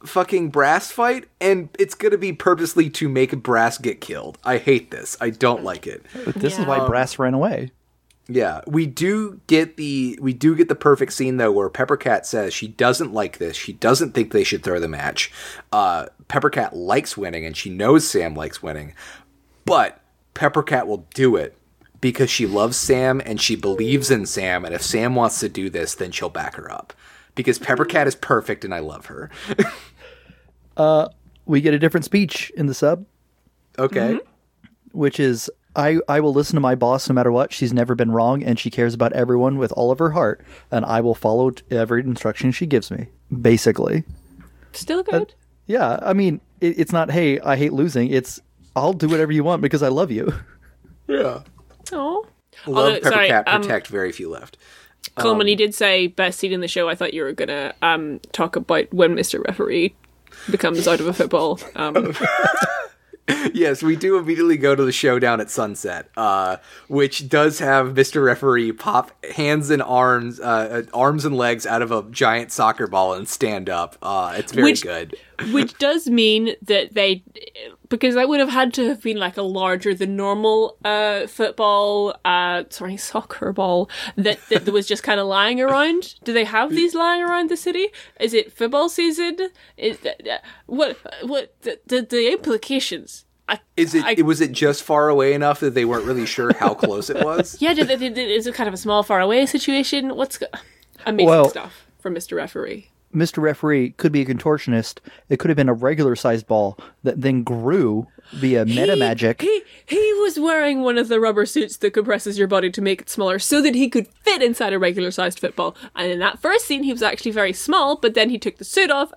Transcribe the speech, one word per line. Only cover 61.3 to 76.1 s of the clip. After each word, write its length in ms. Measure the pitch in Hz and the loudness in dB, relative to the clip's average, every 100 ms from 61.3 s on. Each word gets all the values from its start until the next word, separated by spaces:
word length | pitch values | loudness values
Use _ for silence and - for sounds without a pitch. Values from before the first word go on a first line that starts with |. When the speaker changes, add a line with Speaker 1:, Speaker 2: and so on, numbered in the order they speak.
| 165 156 180 - | 2 0 -2 -8
Speaker 3:
Um, 400 | - 151 170 190 151 | -6 -2 -2 -2 -2
Speaker 1:
<laughs> 40 | - - - - - - - _ _ - - 294 269 | -2 0 0 0 -2 -4 -10 _ _ -10 -4 -2 -2
Yes, 280 | 170 160 131 | 0 0 2
we 120 | 156 160 | 0 0
do 220 | 185 190 | 2 2
immediately 380 | 165 165 170 151 | 0 0 2 4
go 180 | 139 | 4
to 100 | 139 | 4
the 80 | 131 | 2
showdown 480 | - 139 123 123 113 | 2 2 4 2 0
at 80 | 104 | -2
sunset, 640 | - 107 101 101 85 - 113 | -4 -4 -6 -8 -10 -10 -2
uh, 400 | 107 95 92 92 - - - | 0 2 0 -4 -10 -20 -4
which 400 | 139 139 - 135 | 0 0 -2 0
does 320 | 151 151 151 | 2 4 2
have 340 | 139 135 131 | 2 4 4
Mister 260 | 131 135 151 | 2 2 4
Referee 500 | 131 120 139 120 113 | 2 2 2 2 0
pop 400 | 110 220 123 - - | -4 0 0 0 -10
hands 460 | - - 147 151 143 | -12 -4 0 0 2
and 100 | 147 | 0
arms, 580 | 123 127 127 123 120 120 | 2 4 4 2 -2 -6
uh, 420 | 120 113 110 117 117 | 0 0 0 -4 -4
uh, 40 | 120 | 2
arms 280 | 135 151 | 2 2
and 120 | 147 131 | -2 0
legs 280 | 120 117 | 0 -2
out 180 | 113 117 | -2 -2
of 100 | 117 | 0
a 100 | 113 104 | -4 -4
giant 400 | 120 123 117 117 | 0 2 2 -2
soccer 360 | - 110 110 104 | 0 0 0 0
ball 280 | 95 92 | 2 2
and 140 | 92 107 | 0 -6
stand 400 | - 117 101 95 | -4 -2 -2 -4
up. 260 | 87 85 - | -4 -6 -8
Uh, 320 | 95 98 87 92 | -4 -4 -4 -6
it's 160 | - | -4
very 120 | 113 - | 2 4
Speaker 3:
Which 100 | - | 2
Speaker 1:
good. 340 | 87 85 85 - _ - 220 | -4 -8 -10 -16 _ -10 -4
Speaker 3:
which 240 | 277 240 - | -2 -2 -2
does 300 | 285 330 | -2 -2
mean 460 | 269 | 0